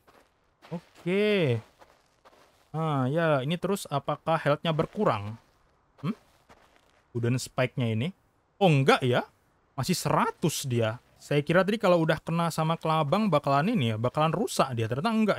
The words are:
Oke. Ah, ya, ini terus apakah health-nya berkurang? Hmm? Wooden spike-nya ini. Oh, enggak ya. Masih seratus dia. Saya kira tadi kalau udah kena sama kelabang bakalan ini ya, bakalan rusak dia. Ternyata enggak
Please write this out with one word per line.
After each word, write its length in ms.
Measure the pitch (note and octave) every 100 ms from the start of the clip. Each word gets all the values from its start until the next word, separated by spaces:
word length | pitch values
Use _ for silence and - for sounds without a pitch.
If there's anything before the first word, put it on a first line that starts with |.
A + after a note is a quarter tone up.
| _ - _ _ _ _ -
Oke. 880 | E3+ - - E3+ G3 G#3 G3+ D3+ A2+ - _ - _ _ _ _ _ _ _ _
Ah, 320 | D3+ D#3+ C#3+ B2+
ya, 320 | D#3 E3 D3
ini 160 | C3 F3
terus 240 | F3+ G3+ -
apakah 480 | C#3+ - D3 - D#3+
health-nya 320 | D3 D3 E3+
berkurang? 640 | D#3 D#3+ - G3+ A2+ G2+ A2+ _ _ _ _ _ _
Hmm? 160 | D3 A3+ _ _ _ - _ _ _ _ _
Wooden 240 | B2 A#2 B2+
spike-nya 560 | - - B2+ - A#2+
ini. 240 | A2 D3 - _ _ _ -
Oh, 160 | G3
enggak 320 | C#3+ C3+ B3+
ya. 240 | C3 B2+ - _ _ _ _ -
Masih 160 | C3
seratus 720 | F3+ D3+ D3 A#3+ - F3 -
dia. 320 | C#3 A#2+ A2 A#2 _ _
Saya 240 | - C#3+
kira 180 | C#3+ E3+
tadi 140 | F#3+ A3
kalau 220 | F#3+ F3
udah 160 | D#3+ D#3+
kena 300 | - E3 E3+
sama 300 | - D#3+ E3
kelabang 480 | D#3+ D#3 D3 F#3 A3
bakalan 460 | D3 C#3+ C#3 E3+ A#3+
ini 180 | A#2
ya, 20 | A2
bakalan 320 | B2 - D#3
rusak 400 | D#3 A#3 - A3
dia. 160 | A#2 A2+
Ternyata 240 | A#2+ G3
enggak 260 | A3 G#3+